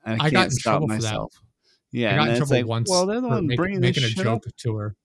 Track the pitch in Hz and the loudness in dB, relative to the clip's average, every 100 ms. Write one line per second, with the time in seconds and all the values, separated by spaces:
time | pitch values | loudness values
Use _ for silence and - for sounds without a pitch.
0 | 110 113 147 151 139 127 117 104 101 110 | -4 0 4 4 4 2 0 0 0 -2
1 | 113 110 - _ _ _ _ _ _ 123 | -2 -4 -8 _ _ _ _ _ _ -2
2 | 113 98 - 120 143 127 117 117 117 180 | 0 2 2 0 2 0 0 -2 0 2
3 | 185 226 254 226 160 123 185 - 123 135 | 2 -2 -2 0 0 0 -2 0 0 0
4 | 120 113 117 113 117 - 120 110 104 104 | -2 -2 -2 -2 -6 -10 -6 -6 -8 -10